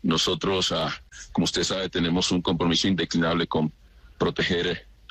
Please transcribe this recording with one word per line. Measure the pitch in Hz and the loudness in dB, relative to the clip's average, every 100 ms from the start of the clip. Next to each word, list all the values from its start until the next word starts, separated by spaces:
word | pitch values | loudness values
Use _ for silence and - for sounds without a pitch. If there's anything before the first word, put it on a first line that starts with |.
nosotros, | 90 80 - 87 98 95 87 | 0 0 0 0 0 0 0
ah, | 82 76 - - - - | 0 -2 -4 -12 -18 -6
como | - 82 | 0 0
usted | - | 0
sabe, | 87 95 92 | -2 -2 -4
tenemos | 90 85 87 - | -2 0 2 2
un | 90 | 0
compromiso | 90 85 85 82 98 | 0 0 2 2 2
indeclinable | 90 82 85 82 85 85 | 2 0 0 2 0 0
con | 80 78 - - - - - | 0 -2 -4 -20 -20 -20 -2
proteger | - - - 87 87 82 - - - | -2 0 0 0 0 -4 -8 -20 -4